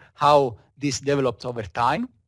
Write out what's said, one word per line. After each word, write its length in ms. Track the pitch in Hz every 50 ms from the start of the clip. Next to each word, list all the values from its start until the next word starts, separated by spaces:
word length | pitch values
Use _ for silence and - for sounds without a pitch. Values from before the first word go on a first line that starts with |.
| - _ _
how 420 | - 147 143 147 143 139 123 107 - _ _ _ _
this 220 | 139 143 127 -
developed 440 | - 135 143 143 135 123 113 - -
over 180 | 123 123 117
time. 460 | 107 90 _ 120 117 123 147 214 240 - _ _ _